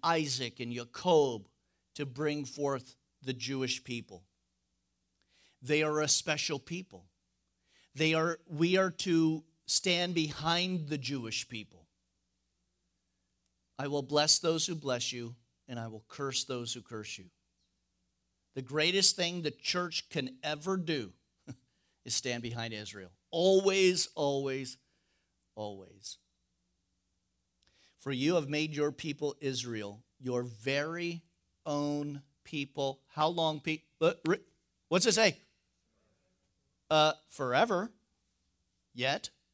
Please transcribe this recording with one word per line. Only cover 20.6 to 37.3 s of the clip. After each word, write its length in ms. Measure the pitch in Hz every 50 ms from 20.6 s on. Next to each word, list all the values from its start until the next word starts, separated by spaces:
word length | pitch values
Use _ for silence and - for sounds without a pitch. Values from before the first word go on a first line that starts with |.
| 151 190 190
do 360 | 190 165 170 156 131 107 90 - _ _ _ _ _ _
<laughs> 80 | - 120 - _ _ _ _ _ _ _ _ _
is 100 | - -
stand 280 | - - 127 120 120 120
behind 300 | 113 117 117 113 113 110
Israel. 380 | 104 104 101 107 101 92 87 - _ _ _
Always, 800 | 165 165 180 190 190 190 196 196 190 196 185 185 185 - - - -
always, 640 | 160 147 143 139 139 139 135 131 135 131 127 - - _ _ _ _ _ _ _ _ _ _ _ _ _ _ _
always. 600 | 107 107 104 98 95 92 90 - 95 - - - - _ _ _ _ _ _ _ _ _ _ _ _ _ _ _ _ _ _ _ _ _ _ _ _ _ _ _ _ _ _ _ _ _ _ _ _
"For 120 | - 135
you 240 | 135 123 139 160 180
have 140 | 165 143 139
made 260 | 151 151 156 156 147
your 160 | 147 147 147
people 440 | 151 - - 156 143 147 151 143 - -
Israel, 640 | 147 135 131 120 120 120 113 107 101 101 101 117 - _ _ _
your 240 | 127 127 123 123 123
very 800 | 120 110 104 110 135 139 143 147 160 170 175 175 170 170 170 - _ _ _ _ _ _ _ _
own 560 | 156 147 147 147 147 147 147 147 147 143 143 - _ _ _ _
people." 580 | - 160 143 139 139 - 147 139 135 131 - _
How 220 | _ - 156 156 165
long 300 | 175 170 160 156 156 143
pe-, 220 | - 160 156 160 - _ _ _
uh, 120 | 160 170 - - -
re-, 180 | 160 196 - - _ _ _ _ _ _ _ _ _
what's 180 | 165 190 180
it 60 | 226 165
say? 280 | 220 226 175 - - _ _ _ _ _ _ _ _ _ _ _ _ _ _ _ _ _ _ _ _ _ _ _ _ _ _ _ _ _ -
Uh, 220 | 156 156 151 156 - - _
"forever." 640 | _